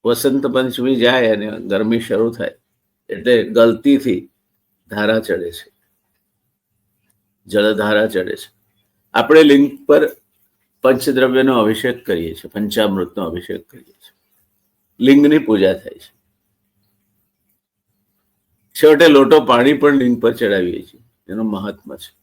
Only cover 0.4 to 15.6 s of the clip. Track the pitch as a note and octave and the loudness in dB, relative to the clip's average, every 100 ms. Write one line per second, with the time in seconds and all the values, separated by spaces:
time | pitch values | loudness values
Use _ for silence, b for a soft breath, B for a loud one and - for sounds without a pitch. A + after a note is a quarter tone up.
0.4 | C3+ C3 B2+ B2 B2 B2+ A#2+ B2+ A2+ G#2 | -2 -4 -4 -4 -4 0 0 0 0 -2
1.4 | G#2+ F#2 F#2+ G2+ A2 A#2 A2+ G#2 A2+ A#2 | -6 -12 -6 -4 -2 -4 -4 -4 -4 -4
2.4 | - - _ _ _ _ - G2+ A#2+ A#2+ | -12 -12 _ _ _ _ -16 -8 0 0
3.4 | G#2 A2 A#2 A2+ C#3+ C#3 C3+ F2 - _ | 0 2 2 2 0 0 0 -6 -8 _
4.4 | _ _ _ _ _ G#2 G#2 A2+ A2 E2+ | _ _ _ _ _ -4 -2 -2 -2 -6
5.4 | F2 E2 - _ _ _ _ _ _ _ | -6 -14 -20 _ _ _ _ _ _ _
6.4 | _ _ _ _ _ _ _ _ _ _ | _ _ _ _ _ _ _ _ _ _
7.4 | G2 G#2 G#2 G#2 G#2 G#2 G#2+ G2 F#2 - | _ -2 0 -2 -2 -2 -2 -4 -8 -12
8.4 | - _ _ _ _ _ _ A#2 A#2 D#3+ | -14 _ _ _ _ _ _ -4 4 6
9.4 | D3+ C#3 C#3+ - - D3+ D3+ - _ _ | 6 4 2 -4 0 0 0 -8 _ _
10.4 | _ _ _ _ C3 B2+ C#3 B2+ C3 B2+ | _ _ _ _ -2 0 -2 0 0 2
11.4 | C3+ B2 G#2+ A2 B2+ A#2+ - F2 E2 D#2+ | 0 2 0 -2 -6 -8 -8 -6 -6 -12
12.4 | - G#2 G#2 A2 G#2+ F#2+ F2+ - F2 F2 | -14 -10 -6 -4 -2 -4 -6 -8 -10 -10
13.4 | - F#2+ _ - _ _ _ _ _ _ | -12 -14 _ -20 _ _ _ _ _ _
14.4 | _ _ _ _ _ _ B2 C#3 D3 D3+ | _ _ _ _ _ _ 4 4 4 2
15.4 | A2 G#2 | 0 0